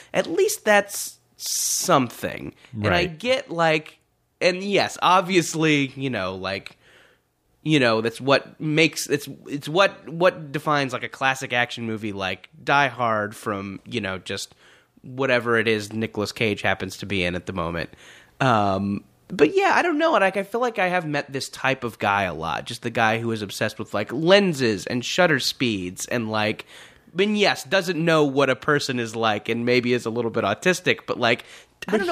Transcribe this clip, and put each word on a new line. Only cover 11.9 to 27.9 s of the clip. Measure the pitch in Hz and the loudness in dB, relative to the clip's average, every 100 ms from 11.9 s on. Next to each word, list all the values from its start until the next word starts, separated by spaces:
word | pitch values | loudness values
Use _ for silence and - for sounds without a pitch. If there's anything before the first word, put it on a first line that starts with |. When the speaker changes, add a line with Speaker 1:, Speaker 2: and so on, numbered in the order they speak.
| 110 107 | -6 -6
Speaker 1:
like | 98 95 95 - - | -4 -6 -6 -12 -8
Die | 131 143 139 | 2 2 2
Hard | 117 120 107 104 | 0 0 0 -2
from, | 107 117 101 98 95 | -6 -6 -6 -6 -10
you | - 117 | -8 -6
know, | 98 95 | -6 -6
just | - 98 - _ _ _ _ _ | -8 -10 -10 _ _ _ _ _
whatever | - 127 131 123 117 113 | -12 -4 0 2 2 2
it | 110 | 2
is | 107 104 | 0 -2
Nicolas | 110 110 - 101 | -6 -4 -4 -4
Cage | - 113 101 | 0 0 0
happens | 101 95 95 - | -2 -2 -4 -8
to | 98 | -4
be | 98 | -2
in | 87 | 0
at | 90 90 | -2 -4
the | |
moment. | 95 82 85 - - - - _ - | -4 -4 -4 -6 -12 -20 -20 _ -2
Um, | 131 110 101 98 101 101 - _ - | 2 4 2 0 -2 -4 -8 _ -6
but | 190 311 392 | 4 4 4
yeah, | 381 | 2
I | - | 2
don't | 339 294 | 2 0
know. | 330 | 2
Like, | 233 190 202 | 4 2 0
I | |
feel | 190 233 | -4 -2
like | 247 226 | -2 0
I | 180 | 0
have | 180 156 | 0 -2
met | 147 - | -4 -4
this | 135 - | -6 -8
type | - 131 131 | -4 -2 0
of | 120 - | -4 -2
guy | 104 101 | 2 2
a | 92 | 0
lot. | 78 80 67 - | -2 -4 -4 -6
Just | 120 | -8
the | 117 | -4
guy | 117 110 113 | 0 2 2
who | 113 | -2
is | 110 | -4
obsessed | 98 - 110 - | -6 -4 -4 -4
with, | 107 | -6
like, | 104 104 | -4 -4
lenses | 117 165 202 196 139 120 98 - | 0 6 6 6 2 2 0 -2
and | 123 | -4
shutter | 117 - 180 135 | -2 2 4 2
speeds | - - 123 101 90 95 - | 0 0 0 0 -4 -8 -4
and, | 120 110 | -4 -2
like, | 110 107 110 - - - - _ 170 | 0 0 -2 -10 -20 -20 -20 _ -2
mean, | 208 208 | 0 2
yes, | 180 127 | 2 0
doesn't | 131 190 180 | 0 0 0